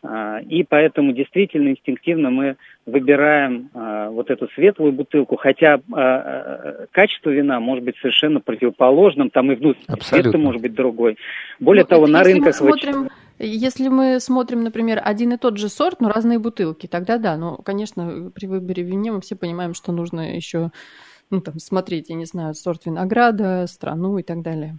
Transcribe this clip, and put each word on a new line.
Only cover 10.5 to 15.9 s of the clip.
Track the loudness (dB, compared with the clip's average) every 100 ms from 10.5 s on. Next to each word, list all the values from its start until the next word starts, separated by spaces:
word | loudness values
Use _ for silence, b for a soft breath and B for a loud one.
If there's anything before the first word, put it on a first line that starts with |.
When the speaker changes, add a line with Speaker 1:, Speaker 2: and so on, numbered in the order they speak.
| 0
Speaker 1:
быть | -6
другой. | -2 -2 2 0 0 B B B B
Более | 6 6
Speaker 3:
Ну, | 8
Speaker 1:
того, | 6
Speaker 3:
это | 8
Speaker 1:
на | 8
Speaker 3:
если | 6
мы | 6 4
Speaker 1:
рынках | 4
вы | 4
Speaker 3:
смотрим, | 4 0 -4 -4 b b _
если | -8 -2 -4 -2 0
мы | 2 2 0
смотрим, | 0 -2 0 -4
например, | -4 -2 -2 0
один | -2 0 0
и | 0
тот | -2 -2
же | -6
сорт, | -2 -2